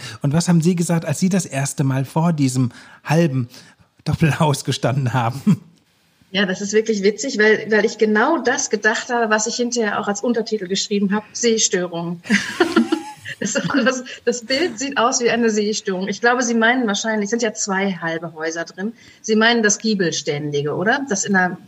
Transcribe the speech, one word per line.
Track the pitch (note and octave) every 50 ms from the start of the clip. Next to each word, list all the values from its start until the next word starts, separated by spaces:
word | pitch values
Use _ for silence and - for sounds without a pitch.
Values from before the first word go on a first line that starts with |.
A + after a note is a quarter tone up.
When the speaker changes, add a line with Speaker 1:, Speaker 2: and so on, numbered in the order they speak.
| - - - -
Speaker 1:
Und | - C#3+
was | C#3+ E3+ - F3+
haben | F3 E3
Sie | D3+ F3+ F#3
gesagt, | E3+ E3+ F3+ E3+ E3 -
als | D#3 C#3 -
Sie | F#3 F#3
das | G3+ F3+ -
erste | - C3+ C3+ C#3 - - - C#3
Mal | C3+ C3 C3+ C3+
vor | - - E3 E3 F3
diesem | E3 D3 C#3 C3 B2+ C3 B2+ A#2+ - - - - - - -
halben | - D3+ E3 E3+ D3+ C3 C3 A#2 - - - - - - _ _ _ _ _ -
Doppelhaus | D#3 D3 - E3 D3 C3+ - E3 D3 C3+ - -
gestanden | C#3+ B2+ - - B2 A2+ C#3+ C3 A#2
haben? | C3+ B2+ A2+ A#2 C3 C#3+ - G#3 F3 - - - _ _ _ _ _ _ _ _ _ _ _ _
Speaker 2:
Ja, | - G3 G3+
das | F#3 F#3 -
ist | G#3 G3+
wirklich | G#3 A3 G#3+ A3+ A3 G3
witzig, | F#3+ G#3 G#3 - - C4+ A3+ G3+
weil, | G#3+ A3 G#3+ - - G3+
weil | A3 G#3 G3+
ich | A#3 - -
genau | A3 G#3+ G#3+ G#3+ A#3+ D4+ E4 C#4
das | B3+ A#3+ C4+ - - -
gedacht | - G#3+ - G#3+ A3 - - -
habe, | B3 A#3 A#3 G#3+
was | G#3+ A3 -
ich | A#3 A3+
hinterher | - A#3+ A#3+ A#3+ A#3+ A3 G#3 G3 -
auch | G#3 G3+
als | G3+ -
Untertitel | - A#3+ A#3 A#3 A3 - G#3+ G#3+ F#3
geschrieben | F3 G3 G3 - - G#3 G3+ G#3 F3+ G#3
habe, | G#3+ - -
Sehstörung. | - - - A#3 A3+ G#3+ - - G3+ F3+ F3+ F3 E3+ E3+ E3+ F3 F3 E3+ -
<laughs> | - G#3 - - - - - E4 - - - - - E4 - - - - - - - - -
Das, | A3+ - -
das, | C#4 - - - C4+ A3 C4 B3+ B3+ - - - - -
das | A#3+ A#3+ - A3
Bild | - C4+ C#4+ F4 F4 A3+ -
sieht | C4+ C#4 - A3
aus | A3+ C4 C4 -
wie | A#3+ A3
eine | A#3 A#3+ A#3 A3+
Sehstörung. | G#3 G#3+ G#3 G#3+ G#3+ - - G3+ F#3+ F3+ F#3+ G#3
Ich | G3+ -
glaube, | A#3 A#3+ B3 B3+
Sie | A#3+ A#3 A#3
meinen | A3+ A3 A#3 B3+ C4 A#3+
wahrscheinlich, | G3+ G3+ - - A3 A3 G#3+ G3+
es | G3+
sind | A#3 A#3
ja | A#3 G#3+
zwei | - - - G#3 F#3+ F#3+ G3 G3+
halbe | F3+ E3 E3+ D#3+ E3 D#3+ E3+ D#3+ D#3+
Häuser | D#3 D#3+ D#3+ D#3+ E3+ E3
drin, | - - F3+ G3 A#3 - - - - - _
Sie | - - A3
meinen | G#3+ A3 A#3 A#3 A#3
das | G#3+ G3+ G3+ -
Giebelständige, | - A3 G#3+ F#3+ F3+ D#3 - - - D#3+ D3 D3 D3+ D3 D3 C#3+ C#3+ D3 -
oder? | F3 F#3 A3 C4 C#4+ C#4 C#4
Das | G3+ G3 -
in | G#3
der, | G3 F#3 F#3 F3 F3 - -